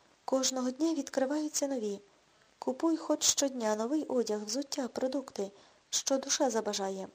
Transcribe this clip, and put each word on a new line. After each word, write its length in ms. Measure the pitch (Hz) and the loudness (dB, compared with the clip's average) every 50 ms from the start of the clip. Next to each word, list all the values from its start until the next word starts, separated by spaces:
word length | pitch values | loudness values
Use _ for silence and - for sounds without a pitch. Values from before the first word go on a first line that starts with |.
| _ _ _ _ _ | _ _ _ _ _
Кожного 460 | - 262 262 262 262 262 262 247 254 | 0 2 2 2 2 0 0 -2 -2
дня 240 | 254 277 320 330 320 | 0 2 2 2 2
відкриваються 760 | 285 269 - - 262 262 262 294 311 302 302 - - 285 277 | 0 -2 -2 0 0 2 2 2 0 -2 -2 -2 -2 0 0
нові. 320 | 269 240 214 208 196 196 - - _ _ _ _ _ _ _ _ _ _ | 0 0 -2 -2 -4 -4 -8 -16 _ _ _ _ _ _ _ _ _ _
Купуй 380 | - 254 254 - 320 330 320 | -4 -4 -2 2 2 2 2
хоч 280 | 311 - - 302 302 - | 2 2 0 2 4 4
щодня 520 | - - - 285 269 262 247 220 214 214 | 2 2 2 0 0 0 0 0 0 0
новий 280 | 214 220 240 302 311 285 | 0 0 0 0 0 0
одяг, 400 | - 262 247 226 214 208 214 208 | 0 0 0 2 2 0 -2 -2
взуття, 440 | 208 220 269 285 - - 294 254 233 | -2 -2 -4 -4 -2 -4 -4 -4 -4
продукти, 600 | - - 262 262 254 277 262 - - - 196 202 - - - - _ _ _ _ | -2 -2 -2 0 0 -2 -4 -4 -6 -6 -6 -6 -8 -14 -20 -20 _ _ _ _
що 280 | - - - - 269 262 | -4 -4 0 0 0 0
душа 320 | - 277 - - 294 254 | 0 0 0 2 2 2
забажає. 580 | 220 220 208 208 202 202 190 196 196 190 190 - | 2 0 0 0 -2 -2 -2 -2 -4 -4 -8 -10